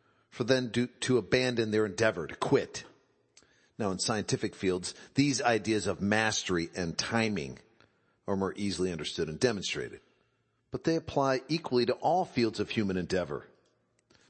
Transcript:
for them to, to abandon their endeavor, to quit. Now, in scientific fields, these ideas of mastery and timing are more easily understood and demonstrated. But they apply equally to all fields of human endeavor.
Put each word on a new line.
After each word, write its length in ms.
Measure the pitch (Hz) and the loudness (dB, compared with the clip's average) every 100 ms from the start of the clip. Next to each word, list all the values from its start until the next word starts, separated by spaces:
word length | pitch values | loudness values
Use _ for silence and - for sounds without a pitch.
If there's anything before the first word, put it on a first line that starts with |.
| _ _ _ | _ _ _
for 140 | - | -4
them 260 | 117 131 123 | 2 2 2
to, 160 | 107 123 | -2 -2
to 300 | - - 123 | -2 0 0
abandon 540 | 92 127 127 120 110 | 2 2 2 0 0
their 140 | 107 107 | 2 0
endeavor, 420 | 87 110 95 76 | 2 0 0 -6
to 80 | - | -6
quit. 480 | - 135 87 - - - _ _ _ _ _ _ _ - | 2 2 2 -8 -16 -20 _ _ _ _ _ _ _ -4
Now, 120 | 107 | -2
in 80 | 92 | -2
scientific 540 | - 107 95 135 107 | 0 -2 0 -2 -2
fields, 400 | - 95 90 90 - - - | -2 0 0 -2 -12 -4 0
these 260 | 143 123 | 2 2
ideas 460 | 123 113 98 107 92 | 2 2 2 0 0
of 140 | 87 | 0
mastery 680 | 101 107 110 107 - 90 82 - | 2 2 2 0 0 -2 -2 -4
and 220 | 85 80 | -4 -4
timing 640 | - 117 110 98 69 65 - _ _ _ _ _ - | -2 0 0 0 -6 -10 -18 _ _ _ _ _ -4
are 80 | 98 | -2
more 180 | 95 - | -2 -2
easily 340 | 101 87 92 | -4 -2 -2
understood 380 | 82 85 - 78 | -2 -6 -4 -4
and 100 | 78 | 0
demonstrated. 640 | 127 104 80 73 58 57 - _ _ _ _ _ _ | 0 0 -4 -6 -8 -10 -20 _ _ _ _ _ _
But 120 | 127 | -4
they 140 | - 165 | 0 -2
apply 440 | 160 - 135 131 - | 0 0 2 2 0
equally 380 | 160 - 123 120 | -4 2 2 4
to 80 | |
all 320 | 123 143 175 180 | 2 0 0 0
fields 340 | - 113 107 | 0 0 0
of 120 | 101 | -2
human 260 | - 101 92 | 0 0 0
endeavor. 500 | 87 92 76 69 - _ _ _ _ _ _ _ _ | 0 -2 -2 -6 -10 _ _ _ _ _ _ _ _